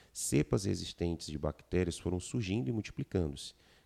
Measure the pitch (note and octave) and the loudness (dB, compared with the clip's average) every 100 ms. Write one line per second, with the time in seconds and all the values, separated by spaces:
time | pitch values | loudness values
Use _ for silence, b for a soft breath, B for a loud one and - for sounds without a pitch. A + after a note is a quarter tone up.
0 | B - - C3+ D3+ A#2 G2 F2+ E2+ - | B -8 2 2 4 2 2 -2 -4 -2
1 | F2 E2 - D2+ D#2 - - E2+ F2+ - | 0 0 -4 -2 -2 -4 0 2 2 0
2 | - F2+ - B2 G2 G#2+ C3 A2+ - - | -2 -2 -2 -2 0 0 0 -2 -2 -6
3 | C3+ G2 D#2+ C#2 - - b b | -2 2 2 -2 -10 -14 b b